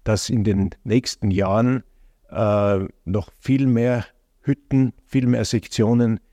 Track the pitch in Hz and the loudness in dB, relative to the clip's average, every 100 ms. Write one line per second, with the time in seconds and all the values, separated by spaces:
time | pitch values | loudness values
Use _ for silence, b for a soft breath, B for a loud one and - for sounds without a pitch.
0 | - 104 - - 104 98 95 - 113 120 | -2 -2 0 0 0 0 -2 -4 -2 0
1 | - - 104 92 95 107 123 131 - _ | 0 -4 -2 0 0 0 0 -2 -6 _
2 | _ _ - 95 107 104 101 98 95 - | _ _ -10 -4 0 0 0 0 -4 -10
3 | 82 98 - - - 135 135 117 120 120 | -6 -6 -6 -8 -2 0 2 2 0 -2
4 | - _ _ _ - 139 - 135 127 - | -6 _ _ _ -4 -4 0 0 0 -2
5 | _ 135 123 117 107 113 - - 107 120 | _ 0 0 0 0 -4 -2 0 2 2
6 | 117 110 _ | 2 -2 _